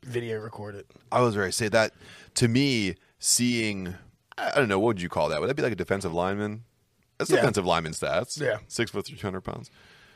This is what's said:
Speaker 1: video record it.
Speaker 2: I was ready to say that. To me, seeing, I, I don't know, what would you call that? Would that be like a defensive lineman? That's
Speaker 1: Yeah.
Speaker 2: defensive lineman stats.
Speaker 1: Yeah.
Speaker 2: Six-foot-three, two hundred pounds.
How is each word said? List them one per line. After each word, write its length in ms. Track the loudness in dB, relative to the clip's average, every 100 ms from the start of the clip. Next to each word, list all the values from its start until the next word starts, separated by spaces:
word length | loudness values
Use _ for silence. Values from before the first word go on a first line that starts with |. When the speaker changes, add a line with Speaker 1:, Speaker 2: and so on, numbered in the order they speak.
Speaker 1:
video 360 | -8 -6 -6 -8
record 360 | -8 -12 -14 -14
it. 120 | -18 -20 _
Speaker 2:
I 100 | 2
was 160 | 4 2
ready 140 | 0
to 40 | 0
say 100 | 2
that. 240 | 4 2 -2 -20 -20 -10 0
To 120 | 4
me, 480 | 4 4 4 2 -2 _ _
seeing, 760 | 0 2 2 2 0 -2 -6 -10 -16 _ _ -6
I, 140 | -2
I 40 | 2
don't 120 | 2
know, 120 | 4
what 80 | 2
would 140 | 2
you 80 | -2
call 200 | 0 0
that? 100 | 0
Would 100 | -2
that 60 | 0
be 80 |
like 80 | -2
a 40 | -2
defensive 360 | -2 -2 -2
lineman? 500 | -2 -2 -2 -4 -8 -14 _ _ _ _ -8
That's 120 | 0
Speaker 1:
Yeah. 80 | 2
Speaker 2:
defensive 280 | 4 2 2
lineman 280 | 0 0
stats. 460 | -4 -2 -2 -2 -4
Speaker 1:
Yeah. 180 | -4 -4 -6
Speaker 2:
Six-foot-three, 480 | -4 -4 -4 -10 -8
two 100 | -8
hundred 140 | -8
pounds. 300 | -8 -12 -14 -20 -20 -20 -20